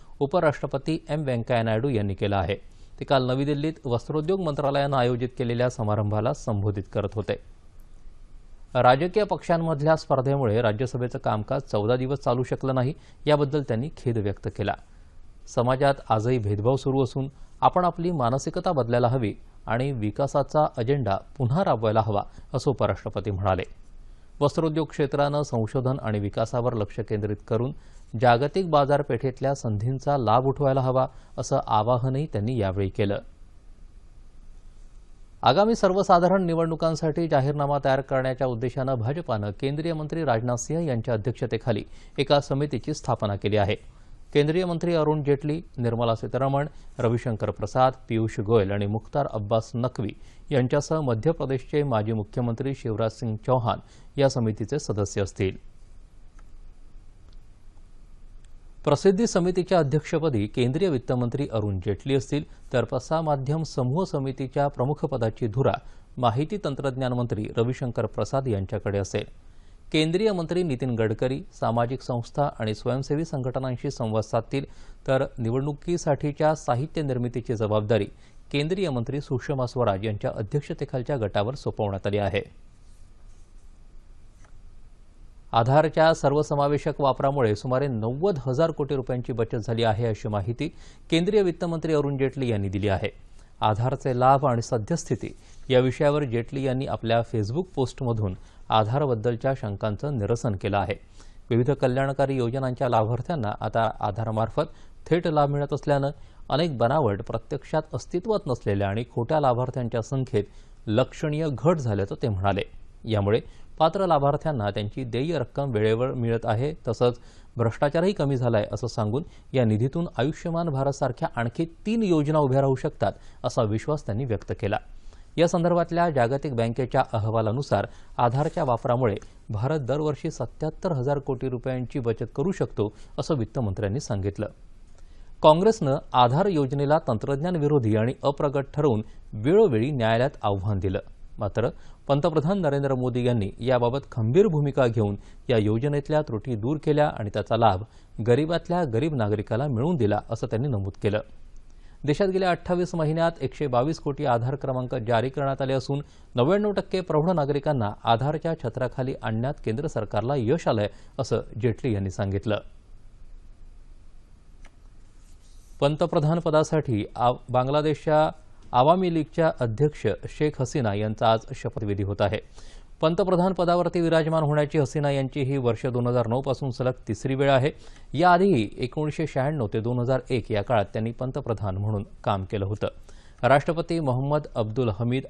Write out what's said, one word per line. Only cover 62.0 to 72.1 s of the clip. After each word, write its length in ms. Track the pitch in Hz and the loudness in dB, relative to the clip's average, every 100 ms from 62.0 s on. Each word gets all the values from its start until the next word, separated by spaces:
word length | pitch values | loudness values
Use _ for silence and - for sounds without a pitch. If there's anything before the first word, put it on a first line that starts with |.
| - 135 | 0 0
असतील, 580 | 135 143 160 - - | 0 -4 -4 -12 -4
तर 100 | 127 | -2
प्रसारमाध्यम 800 | 117 127 - 160 160 143 131 156 | 0 -2 -2 -2 0 0 0 -2
समूह 420 | 156 - 123 147 185 | -2 -2 0 0 -2
समितीच्या 640 | 151 135 131 135 147 143 | -2 -4 -4 -4 0 0
प्रमुखपदाची 800 | - 127 147 156 135 113 - 120 | 0 -2 0 -2 0 -2 -2 -2
धुरा 260 | 104 135 95 - - - - | 0 0 0 -6 -18 -16 -2
माहिती 400 | 123 113 151 208 | 0 2 -2 -4
तंत्रज्ञान 560 | 165 139 139 127 127 | -4 -4 -4 -2 -2
मंत्री 340 | 123 120 104 107 - | 0 -2 -2 -2 0
रविशंकर 480 | 113 131 127 - 107 | 0 -2 -4 -2 -2
प्रसाद 420 | - 107 135 131 | -2 -2 -2 0
यांच्याकडे 500 | 98 95 104 107 98 | -2 -2 -4 -2 -2
असेल. 500 | 98 107 - - - - - - - | -2 -4 -6 -10 -20 -20 -20 -20 -4
केंद्रीय 400 | 160 156 180 220 | 0 2 2 2
मंत्री 320 | 190 160 170 | 0 -2 -2
नितीन 320 | 180 127 131 113 | 0 -2 -2 0
गडकरी 480 | 110 110 127 135 190 - | 0 0 -2 -2 -8 -6
सामाजिक 420 | 120 113 120 127 | -2 0 0 -2
संस्था 480 | - | -4